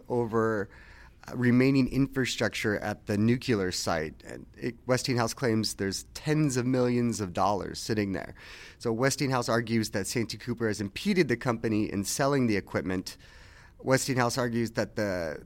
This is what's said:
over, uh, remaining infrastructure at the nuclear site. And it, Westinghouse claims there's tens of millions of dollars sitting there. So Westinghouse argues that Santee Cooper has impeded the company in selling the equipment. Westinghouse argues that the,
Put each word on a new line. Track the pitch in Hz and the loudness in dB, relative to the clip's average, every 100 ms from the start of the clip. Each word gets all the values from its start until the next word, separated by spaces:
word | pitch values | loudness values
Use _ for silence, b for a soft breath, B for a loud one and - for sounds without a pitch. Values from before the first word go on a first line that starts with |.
| - | -4
over, | 123 120 113 110 110 98 b b b b b - | -2 0 2 2 0 -4 b b b b b -10
uh, | 117 | 0
remaining | 123 123 131 139 127 | 4 6 6 4 4
infrastructure | 131 135 135 123 - 110 - 113 101 | 2 0 0 -2 0 0 0 0 0
at | 104 101 - | -2 -6 -2
the | 104 | 2
nuclear | 110 123 123 107 92 | 4 2 2 0 0
site. | - - 85 78 67 - | -2 -2 -2 -2 -8 -14
And | 62 - - | -14 -14 -10
it, | - 113 - | -8 -6 -2
Westinghouse | 127 - 120 113 | -2 0 0 0
claims | - 123 110 104 | 0 0 2 0
there's | - 98 95 - | -2 -4 -4 -8
tens | - - 151 151 127 | -8 -2 2 2 2
of | 123 | 0
millions | 131 123 120 120 104 | 2 2 2 2 0
of | 98 | -2
dollars | 87 95 101 82 80 | 0 0 0 -4 -8
sitting | - 107 101 | -2 0 0
there. | 90 - - B B B B | -2 -6 -12 B B B B
So | 120 | -4
Westinghouse | 113 135 - 139 131 120 | 2 2 2 0 0 2
argues | 117 110 113 107 | 0 2 0 0
that | 107 95 | -2 -2
Santee | - 110 110 | -2 -2 -4
Cooper | - 113 113 | -6 -2 -2
has | 104 | -2
impeded | 101 - 202 190 147 | -4 -4 0 2 2
the | 120 | 0
company | 135 113 120 107 101 | -2 -2 0 0 0
in | 95 | -2
selling | 98 - 139 143 120 | -4 0 2 2 2
the | 101 | 0
equipment. | - 107 80 92 - - b b b b b b | -2 -4 -2 -4 -6 -12 b b b b b b
Westinghouse | 127 131 - 127 120 127 | 0 2 2 0 0 0
argues | 123 117 113 | -2 0 -2
that | 113 104 - | -2 -4 -2
the, | 104 90 82 73 | -2 -2 -4 -6